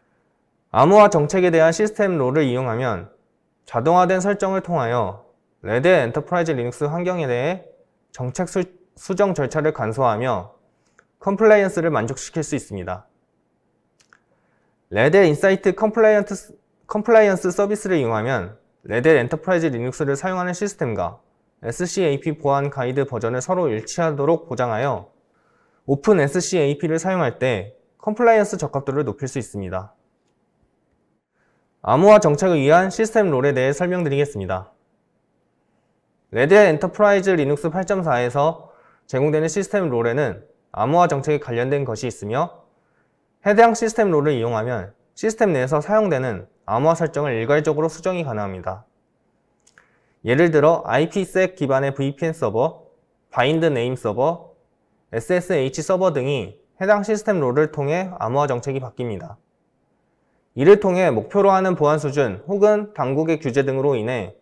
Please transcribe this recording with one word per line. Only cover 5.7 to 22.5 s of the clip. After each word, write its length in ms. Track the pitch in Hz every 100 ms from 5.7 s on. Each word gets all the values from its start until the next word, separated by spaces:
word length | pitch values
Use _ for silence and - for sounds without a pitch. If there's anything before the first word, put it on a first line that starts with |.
| 123 170 175
엔터프라이즈 480 | 117 147 143 175 165
리눅스 320 | 131 120 -
환경에 440 | 147 170 180 180 135
대해 380 | 120 151 185 - _ _ _ _
정책 380 | - 127 - 175
수-, 140 | 185 180 _ _ -
수정 380 | - 190 196
절차를 400 | 160 127 156 151
간소화하며 800 | 143 110 113 123 107 127 98 101 _ _ _ _ _ _ _
컴플라이언스를 720 | 196 202 220 208 190 175 160
만족시킬 540 | 123 117 131 - 165
수 120 | 147 139
있습니다. 520 | - 98 90 92 - _ _ _ _ _ _ _ _ _ _ _ _ _ _ _ _ _ _
레드햇 380 | 101 139 190 175
인사이트 480 | 147 196 190 196 185
컴플라이언트, 600 | 214 226 214 208 202 190 - - _ _ -
컴플라이언스 640 | 214 214 220 208 185 180
서비스를 460 | 180 202 208 196 170
이용하면 600 | 117 110 120 120 90 - _ _
레드햇 340 | - 131 156 147
엔터프라이즈 500 | 113 156 185 175 160
리눅스를 480 | 117 123 - 139 139
사용하는 380 | 185 185 180
시스템과 640 | 175 202 - 127 98 85 - _ _ _ _
에스씨에이피 760 | 113 - 175 196 160 139 160 151
보안 320 | 139